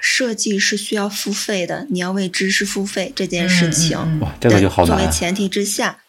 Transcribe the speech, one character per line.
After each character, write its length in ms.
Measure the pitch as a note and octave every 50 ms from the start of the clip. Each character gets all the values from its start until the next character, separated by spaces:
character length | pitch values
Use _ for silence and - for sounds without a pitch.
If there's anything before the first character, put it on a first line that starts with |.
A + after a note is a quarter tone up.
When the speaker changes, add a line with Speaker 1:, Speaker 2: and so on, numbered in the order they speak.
Speaker 1:
设 320 | - - - - C4 A#3+ A3
计 260 | G#3 - A3 G3+ G3
是 160 | G3+ - G#3+
需 220 | G#3 G#3 - G#3+
要 100 | G#3 G3+
付 240 | G3+ G3+ - - G3+
费 340 | G3+ G3 - - G#3+ F#3 F3
的， 220 | E3 D#3+ D#3+ B3+ D4
你 100 | F3+ F3+
要 120 | F3 F3+
为 160 | F#3+ G3+ F#3+
知 240 | F3+ F3+ - F#3+ F#3+
识 140 | G3 - G3+
付 200 | G3 - G3+ G3
费 280 | G3+ - G3+ F3+ F3+ -
这 100 | - F#3+
件 220 | F3+ F#3 F3 F3
事 220 | F3+ F3+ F3 F3 E3
情。 280 | D#3 D#3 E3 D#3+ D#3
Speaker 2:
嗯， 180 | E3+ - E3 D#3+
嗯， 40 | D#3
嗯。 0 |
Speaker 3:
哇， 160 | A2 D#2+ -
这 120 | - - A#2+
个 100 | G#2+ G2
就 100 | G2 F#2+
好 160 | - - F2
难 60 | E2+
啊。 60 | D#2+
Speaker 1:
在 60 | D#2+ D#2+
作 20 |
为 80 | D#2+ D#2+
前 200 | - F3+ E3+ F#3
提 140 | G3+ G3
之 160 | F#3+ - G#3 G3+
下 360 | G3+ - - A#3+ F#3 - - _